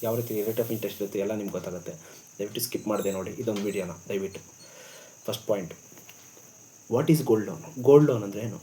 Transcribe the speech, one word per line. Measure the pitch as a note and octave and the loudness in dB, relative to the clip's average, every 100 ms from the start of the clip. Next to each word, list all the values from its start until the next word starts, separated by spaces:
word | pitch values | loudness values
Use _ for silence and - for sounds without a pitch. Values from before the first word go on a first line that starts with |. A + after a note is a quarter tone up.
ಯಾವ | A2+ A#2 | 0 0
ರೀತಿ | A#2 G#2+ G#2 | 0 -2 -2
rate | A2+ | 0
of | A2+ | -2
interest | A2 G#2 - | -2 -4 -4
ಇರುತ್ತೆ, | G2 G2+ | -4 -2
ಎಲ್ಲ | G2 G#2+ | -2 -2
ನಿಮ್ಗೆ | G2+ F2+ | -4 -6
ಗೊತ್ತಾಗುತ್ತೆ. | F2+ F2+ E2 E2 - - - - | -6 -10 -10 -14 -16 -20 -20 -10
ದಯವಿಟ್ಟು | G2+ A2 A2 | -8 -6 -6
ಸ್ಕಿಪ್ | G#2+ G#2 | -6 -2
ಮಾಡದೆ | G#2 G2 F#2+ | -2 0 -4
ನೋಡಿ | F#2 - | -6 -6
ಇದೊಂದು | A2+ G#2 G2+ | -4 -2 -2
ವಿಡಿಯೋನ | G2 F2+ D#2+ - | -2 -6 -8 -6
ದಯವಿಟ್ಟು. | G2 F#2+ - - - - - - - - - - | -4 -4 -10 -18 -20 -20 -20 -20 -20 -20 -14 -8
ಫಸ್ಟ್ | G#2 - | -8 -2
ಪಾಯಿಂಟ್, | G#2 E2+ - - - - - - - - - - - - | -2 -2 -12 -20 -20 -20 -20 -20 -20 -20 -20 -20 -20 -2
what | A2+ D#3+ | 0 4
is | D#3 B2+ | 4 6
gold | A2 G2+ | 2 2
loan? | E2+ - - B2 | -8 -12 0 10
ಗೋಲ್ಡ್ | C#3+ D3 | 10 10
ಲೋನ್ | A#2+ G2+ | 2 -2
ಅಂದರೆ | G2+ A2+ | -6 -6
ಏನು? | F2 | -8